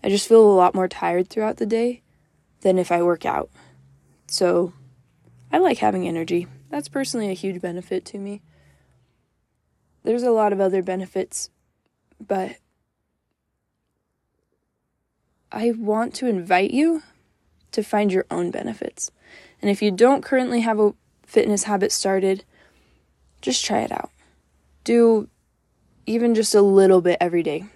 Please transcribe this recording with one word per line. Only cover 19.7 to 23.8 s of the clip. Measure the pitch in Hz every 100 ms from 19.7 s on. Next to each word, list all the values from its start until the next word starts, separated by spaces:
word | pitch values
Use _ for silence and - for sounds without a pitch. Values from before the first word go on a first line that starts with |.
if | 202
you | 208
don't | 185 240 269
currently | - 262 254 240
have | 226 214
a | 208 - _ _ _
fitness | 220 - 202
habit | - 202 202
started, | - 196 190 190 190 - _ _ _ _ _ _ _ _ _
just | - 254
try | - 202